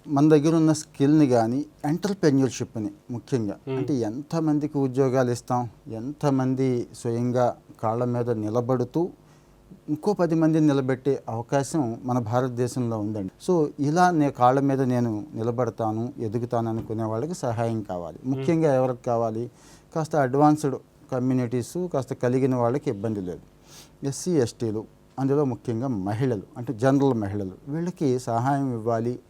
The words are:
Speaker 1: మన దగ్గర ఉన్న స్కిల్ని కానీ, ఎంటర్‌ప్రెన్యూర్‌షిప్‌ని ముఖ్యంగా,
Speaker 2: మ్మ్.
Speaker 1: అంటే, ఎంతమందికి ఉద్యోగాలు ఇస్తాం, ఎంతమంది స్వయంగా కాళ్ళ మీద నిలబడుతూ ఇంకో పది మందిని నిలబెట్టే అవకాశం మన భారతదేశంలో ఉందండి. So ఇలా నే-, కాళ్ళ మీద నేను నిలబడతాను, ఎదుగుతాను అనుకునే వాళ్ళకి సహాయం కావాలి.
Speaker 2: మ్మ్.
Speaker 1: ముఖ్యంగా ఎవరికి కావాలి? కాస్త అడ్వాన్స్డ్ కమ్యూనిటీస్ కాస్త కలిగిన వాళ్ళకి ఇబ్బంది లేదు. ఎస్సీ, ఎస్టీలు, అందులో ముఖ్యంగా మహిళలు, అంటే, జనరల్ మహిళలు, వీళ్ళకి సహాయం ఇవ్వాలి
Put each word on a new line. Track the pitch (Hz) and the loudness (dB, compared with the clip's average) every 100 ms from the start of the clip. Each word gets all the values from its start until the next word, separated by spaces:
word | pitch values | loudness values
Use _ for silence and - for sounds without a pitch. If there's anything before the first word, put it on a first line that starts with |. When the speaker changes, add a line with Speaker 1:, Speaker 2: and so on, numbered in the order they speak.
| - | -2
Speaker 1:
మన | 139 156 | 2 6
దగ్గర | 151 147 160 | 6 4 2
ఉన్న | 160 | 2
స్కిల్ని | 151 - - 139 156 143 | 2 -4 0 4 4 4
కానీ, | 123 110 131 147 - 147 | 4 2 -2 -6 -6 -4
ఎంటర్‌ప్రెన్యూర్‌షిప్‌ని | 170 196 202 160 135 131 - 123 117 101 - - | -2 -2 0 2 4 2 -2 -8 -6 -8 -8 -10
ముఖ్యంగా, | 117 - 131 107 - - | -10 -2 -2 -2 -6 -6
Speaker 2:
మ్మ్. | 131 | -6
Speaker 1:
అంటే, | 143 | -2
ఎంతమందికి | 135 110 120 147 165 156 147 147 147 | -2 -2 -6 -6 -2 0 0 0 -2
ఉద్యోగాలు | 135 127 135 131 123 | -2 2 2 2 2
ఇస్తాం, | 120 - 123 120 - - | 0 -2 -4 -4 -12 -12
ఎంతమంది | 113 123 147 147 135 131 131 131 123 104 | -10 -10 -2 0 2 2 0 0 0 -4
స్వయంగా | 113 120 117 123 123 120 82 _ - | -8 -4 -2 0 2 0 0 _ -6
కాళ్ళ | 110 117 | -4 -2
మీద | 123 120 120 | -2 -2 -2
నిలబడుతూ | 113 104 117 117 127 123 156 180 - - - _ - - - - | -2 -2 -2 0 0 0 -2 -4 -6 -20 -20 _ -20 -20 -20 -6
ఇంకో | 151 208 | -4 -2
పది | 196 170 165 | 0 2 4
మందిని | 160 160 151 | 4 4 4
నిలబెట్టే | 139 131 127 143 131 - | 4 0 0 0 -2 -2
అవకాశం | 113 120 139 131 165 120 117 | -8 -2 -2 0 -2 -2 -4
మన | 123 123 | -2 -2
భారతదేశంలో | 107 123 131 120 123 127 120 110 | 0 0 0 -2 -4 -2 -2 -2
ఉందండి. | 104 107 95 - - | -4 -4 -6 -8 0
So | 180 147 - | 2 2 0
ఇలా | 143 170 180 | 0 4 4
నే-, | 165 143 | 4 0
కాళ్ళ | 127 123 135 | 4 4 6
మీద | 139 135 | 2 2
నేను | 127 123 120 107 - | 2 2 0 -2 -6
నిలబడతాను, | 117 113 120 117 - 110 110 120 143 | -4 -4 0 -2 -2 -2 -2 -4 -4
ఎదుగుతాను | 113 113 117 117 113 | -4 -4 -2 -2 -2
అనుకునే | 113 110 110 | -4 -6 -4
వాళ్ళకి | 110 110 156 | -4 -4 -4
సహాయం | 180 127 113 117 113 | -4 -4 -2 -2 -2
కావాలి. | 98 90 82 82 131 | -4 -8 -8 -10 -4
Speaker 2:
మ్మ్. | 135 | -4
Speaker 1:
ముఖ్యంగా | 135 165 156 131 | 0 2 4 2
ఎవరికి | 127 120 | 2 -2
కావాలి? | 127 117 117 110 117 - - - - 165 | -2 0 0 -4 -8 -12 -20 -20 -10 -6
కాస్త | 156 160 | -2 0
అడ్వాన్స్డ్ | 131 139 151 151 147 131 - _ - | 2 4 4 4 0 -4 -12 _ -6
కమ్యూనిటీస్ | 131 127 127 120 123 110 175 180 | -4 0 0 0 -4 -4 -6 -4
కాస్త | 143 123 | -4 -4
కలిగిన | 131 123 127 131 127 | -2 0 2 2 2
వాళ్ళకి | 117 135 147 | 2 0 -2
ఇబ్బంది | 101 110 104 | -4 -2 -4
లేదు. | 90 82 - _ - - - - 139 | -4 -8 -14 _ -20 -20 -20 -8 -8
ఎస్సీ, | - 185 | -6 0
ఎస్టీలు, | 165 117 - 117 104 101 - _ - | 2 0 0 -4 -4 -8 -18 _ -4
అందులో | 135 139 139 | 0 2 0
ముఖ్యంగా | 113 - 113 135 | -2 -4 -4 -2
మహిళలు, | 107 95 110 135 104 - - | -4 -2 0 0 -2 -4 -12
అంటే, | 120 | -10
జనరల్ | 113 131 139 139 | 0 4 4 4
మహిళలు, | 117 98 104 95 - 139 | 2 -2 -4 -6 -8 -10
వీళ్ళకి | 156 175 180 147 127 | -6 -6 -2 0 0
సహాయం | 123 117 127 143 135 | 0 -2 0 0 0
ఇవ్వాలి | 117 107 113 117 123 - | -2 0 0 -2 -6 -8